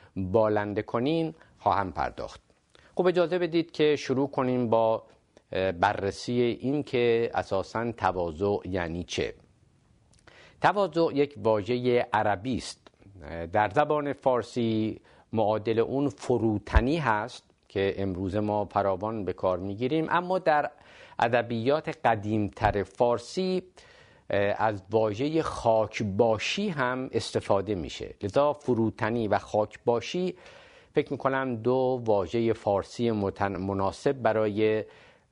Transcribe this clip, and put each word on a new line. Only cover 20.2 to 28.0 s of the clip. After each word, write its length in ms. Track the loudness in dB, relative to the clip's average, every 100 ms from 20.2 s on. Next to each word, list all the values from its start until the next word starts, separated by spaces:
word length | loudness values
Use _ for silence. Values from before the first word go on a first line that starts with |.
| -2 -2
در 320 | 0 0 0 -6 -20 -20 -12 -2
ادبیات 880 | 0 2 0 -2 0 0 -2 -2 0
قدیمتر 800 | 2 0 0 -2 0 0 2
فارسی، 800 | -2 0 2 0 -4 -4 -2 -2 -4 -16 -20 -20 -20 -20 -4
اه، 260 | 0 0 2
از 260 | 0 -2 -2
واژهٔ 500 | 0 2 0 -2 0
خاکباشی 1300 | -2 0 2 2 2 -2 -2 2 4 2 0 -2 -2
هم 400 | 0 -2 -2 -2
استفاده 640 | -4 -2 -2 2 0 2 -4
می‌شه. 400 | -4 -8